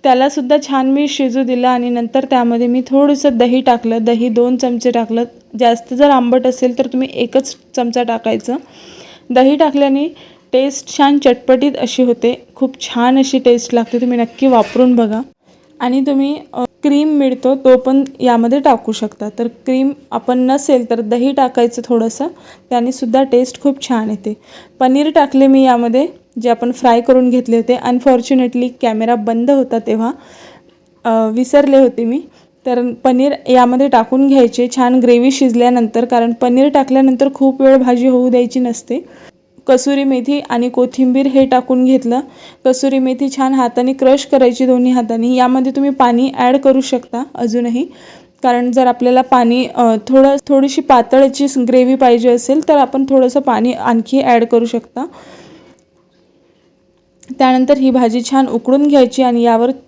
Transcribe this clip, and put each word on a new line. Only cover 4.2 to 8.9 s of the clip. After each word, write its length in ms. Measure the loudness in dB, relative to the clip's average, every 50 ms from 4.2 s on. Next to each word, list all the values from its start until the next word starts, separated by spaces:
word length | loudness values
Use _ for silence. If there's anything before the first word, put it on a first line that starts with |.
| -2 -2
दोन 280 | 0 0 0 0 -2
चमचे 340 | -2 -2 -4 -4 -2 -4 -2
टाकलं. 340 | -2 -2 -4 -4 -4 -4 -4 -6 -10 -20 _ _ -6 0
जास्त 360 | 0 0 0 0 -6 -10 0
जर 160 | 2 2 4
आंबट 360 | 4 2 2 0 0 0 0
असेल 320 | -2 -2 0 -2 -2 -2 -2
तर 80 | -6
तुम्ही 220 | -4 -4 -6 -6 -6 -4
एकच 420 | -6 -6 -2 -2 -4 -4 -4 -16 _ _ _ -8
चमचा 260 | -6 -6 -4 -4 -4
टाकायचं. 540 | -4 -4 -6 -6 -4 -4 -6 -4 -6 -8 -8 -8 -10 _ -20 -20 -20 -20